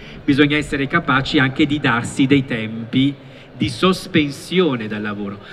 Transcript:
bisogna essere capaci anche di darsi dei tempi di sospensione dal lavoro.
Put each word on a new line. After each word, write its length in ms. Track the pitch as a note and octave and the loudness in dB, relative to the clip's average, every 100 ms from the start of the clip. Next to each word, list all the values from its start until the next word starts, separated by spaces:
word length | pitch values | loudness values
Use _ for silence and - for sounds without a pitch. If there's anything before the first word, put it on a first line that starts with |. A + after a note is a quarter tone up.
| - - | -16 -6
bisogna 340 | - C3+ D3 D3+ | 0 4 4 4
essere 300 | C#3+ C#3+ C3+ | -2 -4 -2
capaci 520 | E3+ E3 C3+ - D3+ | -2 2 0 2 2
anche 260 | C3 C3 | 2 2
di 140 | D3+ D3 | 0 2
darsi 460 | C3+ A#2 A#2+ - C3 | 0 0 -2 0 2
dei 180 | C#3+ | 2
tempi 720 | C3 A#2 A2 A2+ A2+ C3 C#3+ C#3 - - - - | 2 -6 -6 -8 -2 0 0 -2 -16 -20 -14 -6
di 140 | D3+ | -4
sospensione 1160 | - F#3 F#3 - D#3 D3 C#3 - F3 E3+ B2 G#2+ | 2 2 2 0 0 0 -4 -2 2 2 0 -4
dal 140 | G#2+ | -6
lavoro. 380 | G#2+ G2+ G2+ F#2 - | -6 -6 -8 -10 -16